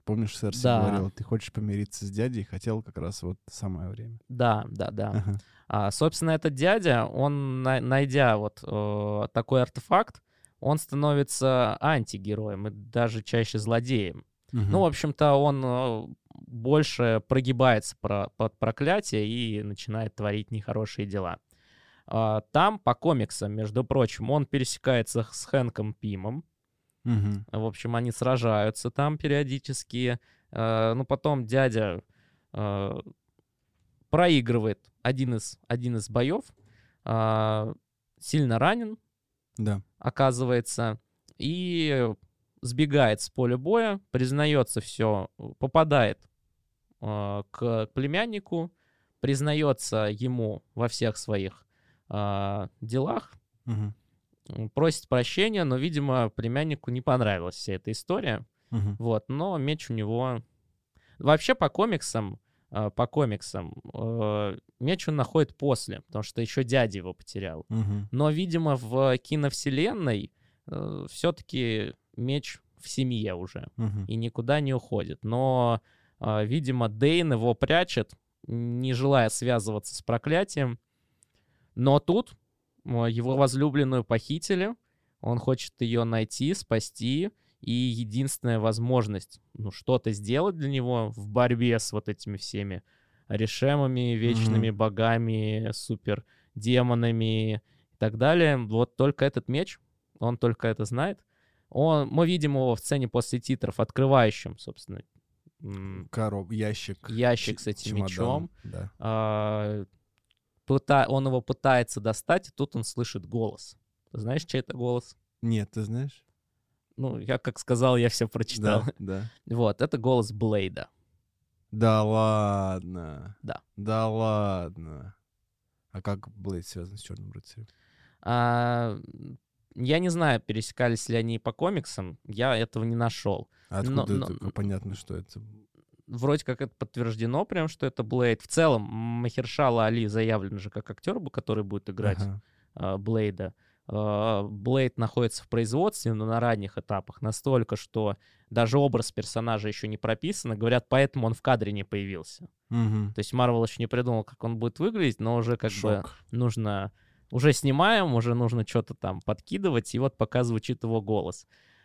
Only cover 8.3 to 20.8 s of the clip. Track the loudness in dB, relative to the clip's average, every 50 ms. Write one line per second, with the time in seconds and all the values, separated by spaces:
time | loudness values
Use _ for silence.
8.3 | 4 4 0 -4 -6 -8 -10 -6 -4 -2 -2 0 -2 -2 -2 -2 -2 -2 -2 -2
9.3 | -2 -2 0 2 4 2 2 2 -2 -10 -2 2 2 2 2 2 -6 -20 _ _
10.3 | _ _ _ _ _ -4 0 0 0 0 -2 -4 -2 0 2 2 4 2 2 0
11.3 | -2 0 2 2 4 4 2 2 0 0 0 2 2 2 0 -2 -6 -8 -6 -4
12.3 | -4 -4 -4 -6 -6 -6 -6 -8 -8 -10 -12 -4 0 0 0 0 0 -4 -6 0
13.3 | 0 0 0 2 0 -4 0 0 0 0 0 0 0 0 0 -2 -6 -10 -14 _
14.3 | _ _ _ -6 -2 0 2 4 4 4 4 4 2 0 -2 -2 0 4 6 6
15.3 | 6 6 6 4 4 2 0 0 0 0 0 -2 -2 -4 -6 -10 -14 _ _ _
16.3 | -20 -20 -20 -14 -10 -6 0 4 4 4 4 4 2 2 2 4 4 2 2 2
17.3 | 2 2 2 2 2 4 6 6 6 4 2 -4 -12 _ -4 -2 -2 -2 -2 -4
18.3 | _ -2 -2 -2 -2 -2 -2 -2 0 0 0 0 2 0 0 -2 -2 -2 0 0
19.3 | -2 -4 -4 -4 -4 -4 -6 -6 -8 -10 -8 -6 -6 -4 -4 -6 -6 -4 -2 -2
20.3 | -2 -2 -4 -4 -6 -8 -4 -4 -4 -2